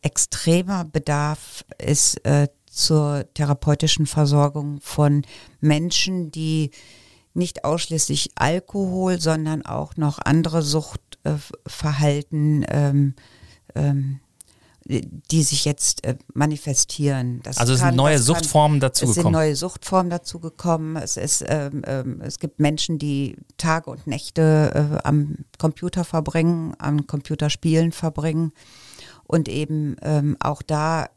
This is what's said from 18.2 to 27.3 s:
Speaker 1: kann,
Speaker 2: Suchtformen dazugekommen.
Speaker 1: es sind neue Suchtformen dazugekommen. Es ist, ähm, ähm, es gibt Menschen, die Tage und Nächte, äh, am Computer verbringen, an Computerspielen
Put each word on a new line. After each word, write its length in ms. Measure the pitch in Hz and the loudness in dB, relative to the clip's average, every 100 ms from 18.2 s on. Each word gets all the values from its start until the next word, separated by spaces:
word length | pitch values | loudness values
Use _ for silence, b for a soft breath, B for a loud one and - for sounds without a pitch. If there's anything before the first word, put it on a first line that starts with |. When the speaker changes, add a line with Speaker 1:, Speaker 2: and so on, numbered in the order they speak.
| 117 | 4
Speaker 1:
kann, 80 | |
Speaker 2:
Suchtformen 460 | 170 156 151 151 147 | 2 2 4 4 4
dazugekommen. 360 | 131 - 127 175 | 2 0 0 2
Speaker 1:
es 60 | |
sind 100 | 170 | 2
neue 240 | 160 156 139 | 2 2 0
Suchtformen 540 | 175 - - 185 175 | -4 -8 0 0 0
dazugekommen. 840 | 175 - 170 165 - 175 165 156 160 | -4 -8 -10 -12 -6 -2 0 -2 -6
Es 200 | - - | -6 -6
ist, 300 | 147 - - | -2 -2 0
ähm, 340 | 156 143 143 - | -2 -2 -6 -6
ähm, 340 | 135 131 123 | -6 -6 -8
es 180 | - - | -10 -8
gibt 220 | 147 - | -10 0
Menschen, 380 | 147 151 - 160 | 0 2 -2 -2
die 400 | 147 139 139 - - - | -2 -2 -4 -8 -20 -4
Tage 340 | 165 160 160 | 0 0 -4
und 160 | 123 - | -12 -8
Nächte, 920 | 139 - - 156 156 151 - 147 151 | -8 -6 2 6 6 4 2 0 0
äh, 60 | - | 2
am 300 | 147 147 - - _ | 2 0 -6 -12 _
Computer 480 | 160 - 175 185 | -2 -2 -6 -4
verbringen, 680 | 170 165 147 165 165 170 160 - | -2 -2 -2 2 2 2 -4 -6
an 280 | 143 147 143 | -2 -2 -2
Computerspielen 840 | 147 - | -6 -6